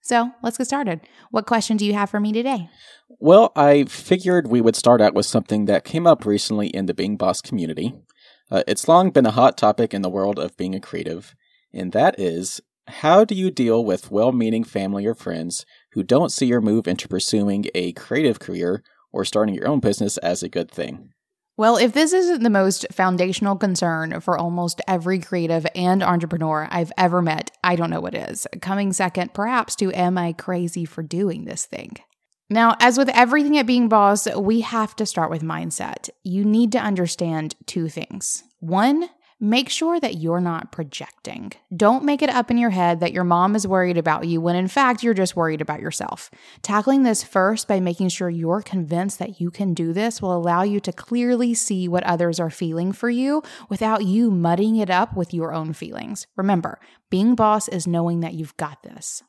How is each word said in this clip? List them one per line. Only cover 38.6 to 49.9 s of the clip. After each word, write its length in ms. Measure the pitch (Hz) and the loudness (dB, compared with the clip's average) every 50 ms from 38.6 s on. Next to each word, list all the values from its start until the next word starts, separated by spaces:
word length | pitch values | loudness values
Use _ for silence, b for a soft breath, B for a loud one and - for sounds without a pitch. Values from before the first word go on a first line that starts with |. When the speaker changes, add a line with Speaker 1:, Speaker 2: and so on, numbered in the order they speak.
Speaker 1:
One, 500 | - 160 175 190 214 254 285 311 349 349 _ _ _ _ _ _ | -8 -2 0 2 2 2 2 2 -2 -4 _ _ _ _ _ _
make 280 | 226 208 220 254 277 269 | -2 0 2 0 0 -2
sure 300 | - - 320 330 349 339 | -4 -4 -2 -2 -2 -2
that 200 | - 226 - 165 | -2 -4 -6 -4
you're 220 | 156 165 165 175 | -4 -2 -2 -2
not 300 | 180 175 165 165 - - | -2 -2 -4 -6 -10 -12
projecting. 840 | - - 160 143 - - 143 - - _ _ - - - - - - - _ _ 190 | -12 -12 -12 -10 -10 -14 -16 -16 -20 _ _ -14 -12 -12 -14 -14 -16 -18 _ _ -2
Don't 300 | 165 208 202 240 262 277 | 2 4 4 4 4 0
make 180 | 285 294 277 - | -2 0 0 0
it 80 | 277 | 0
up 220 | - 247 233 - 240 | 0 -2 -2 0 0
in 40 | |
your 140 | 233 240 202 | 0 2 0
head 300 | 190 185 175 175 170 165 | 0 2 2 2 2 0
that 120 | 175 170 - | -2 -2 -2
your 120 | 180 180 | -2 0
mom 320 | 175 175 175 180 196 208 | 2 2 2 4 2 2
is 100 | 220 196 | 0 0
worried 320 | 196 190 185 180 180 175 170 | 0 2 2 2 2 2 0
about 300 | 156 170 147 - - 170 | 0 0 -2 -2 -2 -2
you 120 | 170 165 | -2 0
when 140 | 165 175 175 | 0 0 0
in 140 | 180 185 185 | 0 -2 0
fact 340 | - 285 269 247 247 220 - | 0 2 2 2 0 0 0
you're 100 | 233 226 | 0 2
just 220 | 190 190 185 - | 2 0 -2 0
worried 260 | 180 165 160 156 151 | -2 -2 -2 -2 -4
about 200 | 156 - 151 151 | -6 -8 -8 -8
yourself. 500 | - 160 156 - - - - - - - b b b b b b b | -8 -8 -8 -6 -8 -8 -10 -12 -14 -20 b b b b b b b
Tackling 400 | - 208 208 208 262 269 277 262 | -2 -2 0 2 4 4 4 4
this 220 | 247 220 202 - | 4 2 0 -4
first 420 | - - 196 185 196 220 220 - | -2 0 2 2 2 2 -2 -2
by 140 | - 214 190 | -2 0 0
making 300 | 185 175 170 - 190 185 | 0 -2 -2 -2 -2 -2
sure 200 | 170 - 190 180 | -2 -2 -4 -4
you're 320 | 170 170 165 160 175 208 208 | -4 -4 -2 -2 -2 -2 -4
convinced 560 | - - 190 170 147 165 170 185 202 - - | -4 -6 -6 -4 -2 -2 -2 -2 -4 -6 -6
that 220 | 185 208 196 _ | -10 -10 -8 _
you 100 | 175 175 | -8 -8
can 240 | 170 - 202 190 170 | -6 -4 -4 -4 -2
do 180 | 160 165 165 | -2 -2 -4